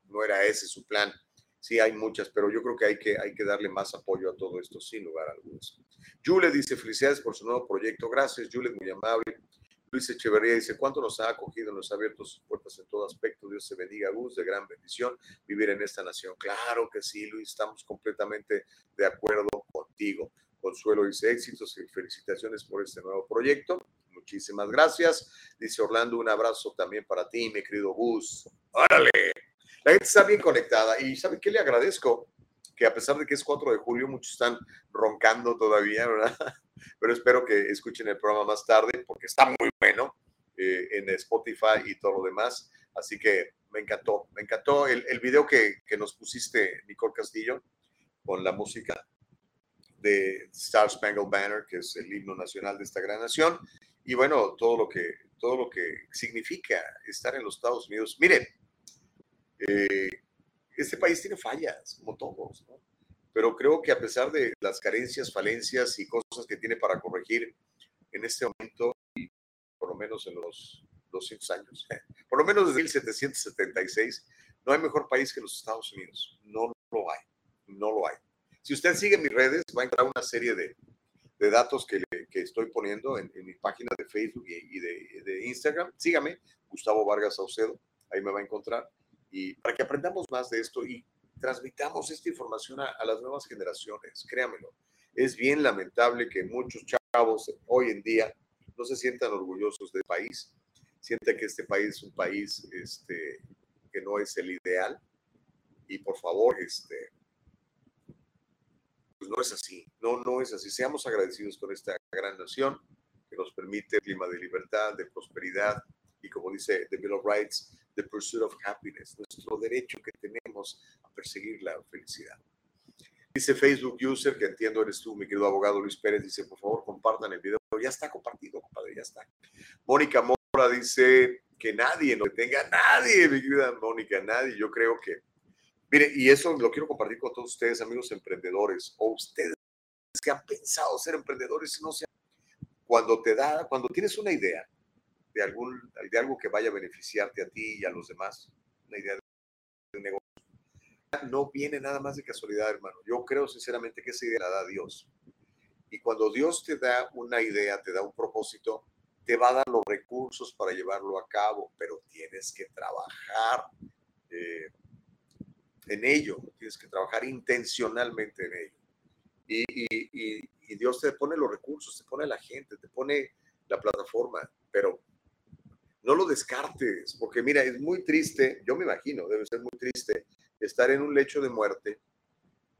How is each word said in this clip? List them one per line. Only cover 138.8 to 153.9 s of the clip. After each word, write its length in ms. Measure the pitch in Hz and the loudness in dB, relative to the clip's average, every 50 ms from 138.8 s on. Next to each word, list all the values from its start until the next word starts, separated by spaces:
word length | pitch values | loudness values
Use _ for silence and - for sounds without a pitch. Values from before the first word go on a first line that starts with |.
| - - - _ | -8 -12 -4 _
o 140 | 107 110 | 0 0
ustedes 440 | 117 - - - _ - 165 - - - _ _ _ _ _ _ _ _ _ _ - - | 0 -2 -8 -10 _ -6 -4 -4 -6 -8 _ _ _ _ _ _ _ _ _ _ -10 -4
que 100 | - 147 | -2 -2
han 140 | 139 139 - | -2 -2 -4
pensado 520 | - - - - - - - - - 165 151 | -8 -10 -8 -6 -4 -4 -2 0 -2 -2 -2
ser 180 | - 165 156 | -4 -4 -6
emprendedores 600 | 151 139 - 139 127 127 - 147 156 160 143 - - | -6 -6 -8 -8 -6 -6 -6 -6 -6 -6 -8 -10 -8
y 40 | 151 | -8
no 80 | 160 | -10
se 140 | 151 - - | -8 -10 -10
han, 520 | - _ _ _ _ _ _ _ _ _ _ - - _ _ _ | -12 _ _ _ _ _ _ _ _ _ _ -20 -20 _ _ _
cuando 360 | - 120 117 113 107 113 113 | 4 6 6 6 6 4 4
te 140 | 113 117 110 | 4 4 4
da, 320 | 113 135 147 151 160 170 - | 4 4 2 2 0 -2 -2
cuando 220 | 135 131 123 120 | -2 -2 -2 -2
tienes 280 | - - 202 202 - 214 | -2 -2 -2 -2 -2 -4
una 140 | 208 202 | -2 -2
idea 340 | 170 127 101 92 85 82 - - _ _ _ _ _ _ _ _ _ _ _ _ | 0 0 0 0 -2 -4 -8 -14 _ _ _ _ _ _ _ _ _ _ _ _
de 120 | _ 107 101 | _ -4 -2
algún, 360 | 98 101 107 120 127 127 123 120 123 _ 110 101 95 | -2 -4 -6 -10 -10 -10 -14 -18 -20 _ -16 -8 -2
de 80 | 107 113 | 0 0
algo 180 | 123 135 135 | 0 0 -2
que 120 | - - 104 | -6 -4 -2
vaya 220 | 95 104 110 113 | -2 0 0 -2
a 40 | 101 | -2
beneficiarte 720 | 98 92 87 - - - - - 107 101 98 - 101 92 | -4 -8 -12 -14 -16 -16 -6 -4 -2 -2 -2 -4 -8 -10
a 40 | 90 | -8
ti 300 | - 107 110 110 107 104 | -10 -10 -10 -10 -8 -6
y 60 | 95 | -6
a 60 | 92 | -6
los 160 | 87 87 82 - | -6 -8 -12 -16
demás, 440 | 87 87 95 98 - - - - _ _ _ _ _ _ _ _ | -12 -12 -10 -10 -10 -14 -20 -20 _ _ _ _ _ _ _ _
una 100 | 107 101 | -14 -12
idea 180 | 98 98 98 98 - _ _ _ _ _ _ _ _ _ _ _ _ _ - | -8 -8 -8 -8 -10 _ _ _ _ _ _ _ _ _ _ _ _ _ -16
de 60 | 104 | -12
negocio, 260 | 98 98 95 98 - _ _ _ _ _ _ _ _ _ _ - _ _ _ _ _ _ - 143 - 127 | -10 -8 -8 -8 -10 _ _ _ _ _ _ _ _ _ _ -20 _ _ _ _ _ _ -8 -8 -6 -4
no 220 | 123 139 143 139 | -2 -2 -2 -2
viene 280 | - 139 143 147 147 139 | -4 -6 -6 -4 -6 -6
nada 200 | 135 139 139 139 | -6 -6 -6 -6
más 160 | 139 143 139 | -6 -8 -8
de 80 | 143 - | -10 -12
casualidad, 460 | - 113 - - 104 104 104 107 107 | -14 -14 -12 -10 -4 -2 0 0 0
hermano. 280 | 104 - 98 95 - - _ | -2 -4 -8 -14 -18 -14 _
Yo 180 | 107 120 123 123 | -4 -4 -4 -2
creo 240 | - 135 139 143 131 | -2 0 0 0 -2
sinceramente 540 | - 120 - 123 120 120 117 117 | -4 -8 -8 -6 -6 -6 -6 -8